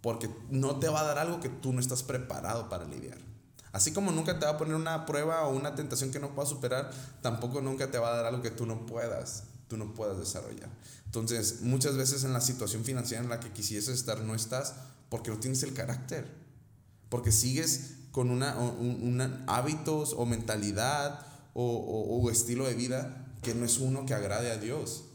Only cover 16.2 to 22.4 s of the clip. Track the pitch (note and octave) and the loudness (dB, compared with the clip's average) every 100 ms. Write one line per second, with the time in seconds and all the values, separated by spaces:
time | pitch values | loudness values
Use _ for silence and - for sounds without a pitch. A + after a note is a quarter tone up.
16.2 | - - - - - - - - - B2 | -6 -12 -20 -20 -20 -20 -20 -20 -4 0
17.2 | A#2+ G#2+ B2 C3+ D#3+ - - - - - | 6 6 6 2 2 0 -2 -12 -4 2
18.2 | B2 B2 C#3 - A#2+ - A#2+ A#2+ B2 B2 | 4 4 2 2 0 2 0 0 2 2
19.2 | C3 B2+ - A2+ C3+ D#3 D#3+ D#3 D3+ - | 0 -2 0 2 2 0 0 0 0 0
20.2 | A#2+ A2+ A2 G#2+ G2+ G2+ A#2+ D3 C#3+ C#3 | 2 2 0 0 2 2 2 2 0 -4
21.2 | - - - - B2 A#2 - A2 - A#2+ | -12 -18 -10 -2 0 0 0 -2 2 4
22.2 | A#2+ - | 6 4